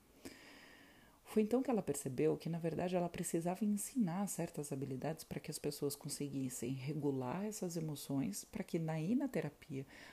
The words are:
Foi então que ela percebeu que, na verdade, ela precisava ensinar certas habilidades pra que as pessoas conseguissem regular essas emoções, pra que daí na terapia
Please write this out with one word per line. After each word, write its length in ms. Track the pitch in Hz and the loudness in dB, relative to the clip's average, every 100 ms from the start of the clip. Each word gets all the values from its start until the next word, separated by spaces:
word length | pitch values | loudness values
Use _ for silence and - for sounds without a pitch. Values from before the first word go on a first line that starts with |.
| - - - - - - - - - - - - | -20 -18 -18 -16 -20 -20 -20 -20 -20 -20 -20 -20
Foi 200 | - 214 | 2 4
então 200 | 214 240 | 6 4
que 80 | 269 | 4
ela 120 | 226 | 2
percebeu 540 | - 143 147 127 156 147 | 2 -2 -2 2 4 4
que, 120 | 165 | 0
na 100 | 165 | 0
verdade, 380 | 165 151 180 180 | 0 0 2 2
ela 120 | 175 | 2
precisava 560 | 175 175 170 170 185 | -2 0 2 2 2
ensinar 600 | 208 208 - 269 185 175 202 | 2 2 0 2 2 2 0
certas 460 | - 165 - 147 | 0 -2 -4 -4
habilidades 500 | 139 135 127 139 156 | -2 -2 -2 -2 -4
pra 160 | - 151 | -6 -6
que 140 | - | -4
as 60 | 151 | -4
pessoas 360 | 147 139 143 | -2 0 -2
conseguissem 800 | - 151 - 143 139 131 - 113 | -2 -6 -4 -2 0 -2 -2 -2
regular 720 | 135 131 151 143 135 127 165 | -2 -2 0 2 2 0 -2
essas 320 | 208 208 185 170 | -2 -2 -2 -2
emoções, 680 | 156 143 - 139 175 202 | -2 -4 0 2 2 -2
pra 200 | - - | -6 -6
que 120 | 185 170 | -2 0
daí 360 | 160 160 160 | 0 0 2
na 140 | 247 285 | 2 4
terapia 580 | 190 147 - - 135 139 - - | 0 -2 -6 -8 -6 -6 -14 -18